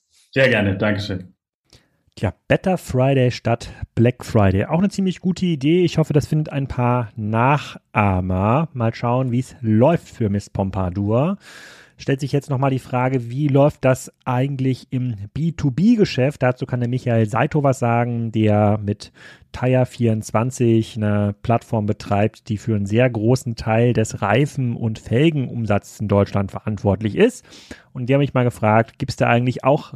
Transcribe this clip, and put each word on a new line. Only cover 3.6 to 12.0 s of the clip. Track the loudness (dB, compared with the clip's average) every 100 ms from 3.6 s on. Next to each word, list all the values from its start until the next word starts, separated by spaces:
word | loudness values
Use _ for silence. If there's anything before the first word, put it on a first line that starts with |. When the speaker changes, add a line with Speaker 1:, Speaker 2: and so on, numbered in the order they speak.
| -6 -16 -10 2
Speaker 2:
Black | 2 2
Friday. | -2 2 4 2
Auch | 0 0
eine | 0
ziemlich | 0 -4 -2
gute | -4 -2 -2
Idee. | 0 2 2
Ich | 2 0
hoffe, | 2
das | 0 0
findet | -2 -2
ein | -6 -6
paar | -2 0 0 -2 -6
Nachahmer. | -2 2 2 2 -2 -16 _ 0 2 2 0 0 2 0 -2
Mal | -2 -4 -2
schauen, | -2 -2 0
wie's | -2 -4 -6
läuft | 0 4 4 2 -4
für | -4 -2
Miss | -2 -4
Pompadour. | -4 -4 -2 -4 -4 0 0 0 -4 -10 -20 -20 -20 -20
Stellt | _